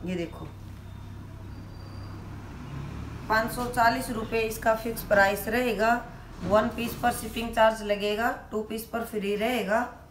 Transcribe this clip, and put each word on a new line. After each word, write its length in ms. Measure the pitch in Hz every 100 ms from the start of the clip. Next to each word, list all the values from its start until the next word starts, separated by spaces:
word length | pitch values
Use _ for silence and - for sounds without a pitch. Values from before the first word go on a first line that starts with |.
| 175
ये 100 | 180
देखो, 300 | 165 - 151 - - - - - - - - - - - - - - - - - - - - - - - - - - - -
पाँच 220 | 220 226
सौ 140 | - 247
चालीस 420 | 240 233 254 247
रुपये 300 | 220 220 226
इसका 320 | 220 220 233 220
fix 280 | 233 226
price 440 | - 202 294 202 -
रहेगा। 440 | 233 247 196 220 240 - - - -
One 240 | 175 208 240
piece 260 | - 233
पर 180 | - 240
shipping 400 | 233 220 220 226 226
charge 260 | 220 220
लगेगा, 480 | 208 202 208 208 240 269 -
two 100 | 220
piece 200 | 214 220 220
पर 200 | 233 220
free 300 | 214 196 202
रहेगा। 440 | 226 247 190 220 247 - -